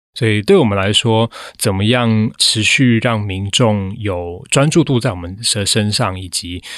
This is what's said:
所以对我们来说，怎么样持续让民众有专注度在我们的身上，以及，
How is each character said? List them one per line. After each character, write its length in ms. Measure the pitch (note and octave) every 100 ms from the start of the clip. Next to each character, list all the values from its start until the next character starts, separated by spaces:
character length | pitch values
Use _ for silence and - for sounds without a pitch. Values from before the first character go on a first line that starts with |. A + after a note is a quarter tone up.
| _
所 140 | - A2+
以 160 | G#2
对 120 | G2+ G3
我 80 |
们 140 | A#2 G2+
来 160 | F#2+
说， 340 | G#2 A#2 A2 A2+ - - -
怎 160 | A2
么 120 | F#2+ G#2
样 440 | B2 A#2 A2 G#2+ -
持 240 | - A2+
续 380 | G#2 - B2+ A#2
让 180 | A#2+ A2+
民 300 | G2+ F#2+ G2
众 420 | - A#2 G#2 F#2+ G2+
有 480 | G2+ F2 F2 F2 -
专 180 | C3+ D3
注 140 | D#3+
度 160 | D3+ B2
在 100 | B2+
我 60 | F2+
们 200 | F2 G2
的 280 | A#2 G#2+ G2
身 260 | A2 G#2
上， 280 | G#2+ G#2+ F#2
以 100 | F#2
及， 320 | - F2 - -